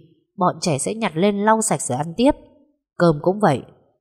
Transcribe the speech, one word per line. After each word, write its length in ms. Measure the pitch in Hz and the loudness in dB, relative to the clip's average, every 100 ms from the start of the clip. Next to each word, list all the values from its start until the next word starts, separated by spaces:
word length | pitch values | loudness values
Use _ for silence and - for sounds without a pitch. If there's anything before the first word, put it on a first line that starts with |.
| _ _ _ - | _ _ _ -2
Bọn 200 | 180 160 | -2 -2
trẻ 180 | 180 151 | -4 -2
sẽ 160 | 185 | -4
nhặt 180 | 214 214 | -4 -6
lên 240 | 156 208 202 | 0 0 2
lau 240 | 214 220 | 2 2
sạch 200 | - 165 | 0 -4
rồi 160 | - 127 | -4 -4
ăn 160 | 160 165 | -4 2
tiếp. 160 | 262 302 - _ _ _ _ - | 2 2 -8 _ _ _ _ 0
Cơm 180 | 175 147 | 2 2
cũng 180 | 165 208 | 0 2
vậy, 220 | 196 123 - _ _ _ | 0 0 -6 _ _ _